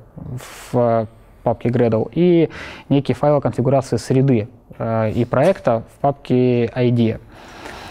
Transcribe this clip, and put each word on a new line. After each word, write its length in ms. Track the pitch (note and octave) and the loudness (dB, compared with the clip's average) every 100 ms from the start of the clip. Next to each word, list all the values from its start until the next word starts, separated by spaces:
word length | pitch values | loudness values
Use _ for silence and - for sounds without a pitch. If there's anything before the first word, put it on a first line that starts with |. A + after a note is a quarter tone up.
| - - - B2+ - - - | -14 -18 -14 -14 -14 -20 -4
в 360 | B2+ A#2+ A2+ A2 - - - | 0 2 2 -2 -10 -20 -8
папке 260 | - A#2 C3 | -4 -2 0
Gradle 380 | A#2+ A#2+ A2 - | 2 2 2 -2
и 360 | - F3+ E3+ D#3 - - - - | 0 4 4 2 -2 -16 -12 -2
некие 260 | C#3 C3+ | 0 0
файлы 260 | B2+ D3 D3 | 0 2 2
конфигурации 560 | C3+ - B2 C3+ B2+ A#2+ | 0 -2 0 0 0 -4
среды, 520 | - C3 C3+ A#2+ G#2 - - - | 0 0 2 2 -2 -10 -20 -10
а, 300 | A#2+ A2+ A2 | -4 -2 -2
и 160 | A2+ | -2
проекта 580 | A#2 B2 D#3 F#3+ - A#2 - - | 0 2 2 2 0 -2 -4 -4
в 40 | |
папке 720 | C#3+ C#3 - B2+ B2+ A#2+ A#2 | -2 -2 0 2 2 2 0
I 160 | - B2 | 0 0
D. 260 | A#2+ A2+ A2 - - - - - - - | 2 2 -2 -10 -20 -20 -20 -18 -16 -16